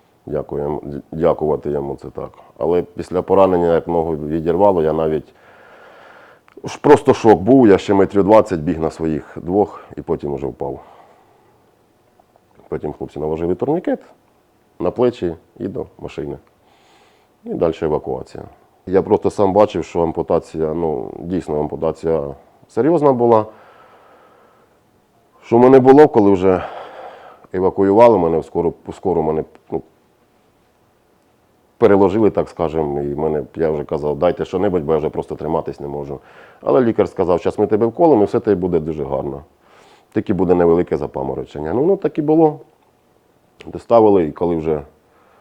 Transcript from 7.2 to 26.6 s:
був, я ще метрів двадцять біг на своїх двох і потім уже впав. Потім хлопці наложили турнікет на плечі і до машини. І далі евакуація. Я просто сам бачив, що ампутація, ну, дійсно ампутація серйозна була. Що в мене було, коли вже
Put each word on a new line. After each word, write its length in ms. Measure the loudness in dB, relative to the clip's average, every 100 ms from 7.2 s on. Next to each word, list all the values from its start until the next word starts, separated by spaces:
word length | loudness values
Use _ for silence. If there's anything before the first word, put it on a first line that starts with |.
| 6 4
був, 280 | 6 6 8
я 100 | 6
ще 160 | 4
метрів 300 | 2 2 2
двадцять 360 | 4 4 4 -4
біг 200 | -4 -4
на 100 | -6
своїх 480 | -4 -6 -6 -8 -14
двох 380 | -4 -2 -2 -4 -18 -16
і 60 |
потім 300 | -8 -6 -6
уже 140 | -8 -8
впав. 340 | -10 -10 -12 -16 -20 _ _ _ _ _ _ _ _ _ _ _ _ _ _ _ _ _
Потім 240 | -10 -10
хлопці 260 | -10 -14 -8
наложили 360 | -6 -4 -4
турнікет 460 | -2 -2 -4 -4 -6 -10 _ _ _ _ _ _ _
на 120 | -6
плечі 440 | 0 -2 0 -8 -8 _ _
і 100 | -10
до 180 | -10 -14 -14
машини. 380 | -14 -12 -10 -12 _ _ _ _ _ _ _ _ _ _
І 100 | -12
далі 200 | -4 -2 -2
евакуація. 640 | -4 -4 -6 -12 -12 -18 -20 _ _ _ -2
Я 160 | -2
просто 280 | 0 0 0
сам 220 | 0 2
бачив, 320 | 4 2 0
що 180 | -6 -2
ампутація, 720 | -2 -2 -2 -2 -2 -6 -4
ну, 360 | -2 -4 -4 -8 -12
дійсно 420 | -6 -6 -4 -6
ампутація 720 | -4 -4 -6 -4 -4 -4 -4 -12 _ _ _
серйозна 440 | -2 0 2 2
була. 340 | 2 4 2 0 -12 -20 _ _ _ _ _ _ _ _ _ _ _ _ _ _ _ _ _
Що 140 | -2 4
в 40 |
мене 200 | 8 8
було, 280 | 8 8 8
коли 240 | 6 4
вже 300 | 4 2 0